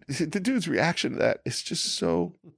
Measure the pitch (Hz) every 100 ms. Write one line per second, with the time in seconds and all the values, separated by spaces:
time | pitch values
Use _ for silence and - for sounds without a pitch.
0 | - 135 160 202 185 254 165 131 160 -
1 | 127 - 113 - - - - - - -
2 | 175 170 175 - -